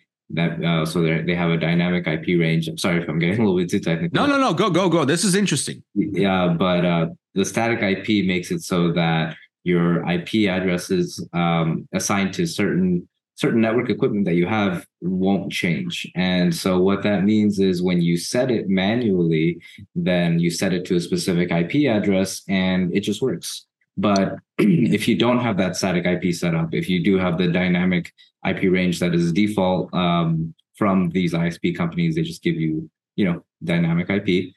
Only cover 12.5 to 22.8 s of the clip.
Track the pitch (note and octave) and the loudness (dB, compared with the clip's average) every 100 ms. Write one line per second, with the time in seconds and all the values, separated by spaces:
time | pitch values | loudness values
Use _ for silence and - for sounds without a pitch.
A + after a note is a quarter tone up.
12.5 | - G2+ E2+ F#2 F2 - _ _ - D3 | -2 0 2 2 0 -4 _ _ -4 0
13.5 | A#2 A2 A#2 A2+ G#2 C3+ G#2 F2+ F2 F2 | 2 2 2 0 0 0 0 0 2 2
14.5 | A2 G2+ E2+ - _ E2+ F#2 F#2+ G2 - | 0 0 -2 -8 _ -4 0 0 0 -2
15.5 | - F#2+ E2+ F2 - - E2+ F#2 F2+ F2+ | -4 -2 -2 -4 -8 -8 -4 0 2 2
16.5 | E2 G2 F#2 F#2+ G2 G#2 G2+ G2 G#2+ G#2 | 0 0 2 2 2 0 0 2 4 2
17.5 | F#2+ F#2+ F2 F2+ F2+ E2+ E2+ - B2 B2+ | 2 2 2 0 2 2 0 0 -2 0
18.5 | A2+ F#2 F#2+ F#2+ A#2+ A#2 F#2 E2+ D#2+ E2 | 0 0 0 2 0 2 2 2 2 0
19.5 | E2+ - - G2+ F2 E2+ F2+ E2+ E2+ F2 | -2 -8 -20 -10 -4 0 2 2 2 0
20.5 | - G2 F2+ F2 F2 E2 F2+ - F2 F2 | 0 -2 -2 0 -2 0 -2 0 0 2
21.5 | - E2+ C#3+ C#3+ G#2+ F#2+ F#2+ F#2+ - - | 0 0 0 2 2 2 2 0 -4 -4
22.5 | F#2+ F#2 F#2 | 0 2 0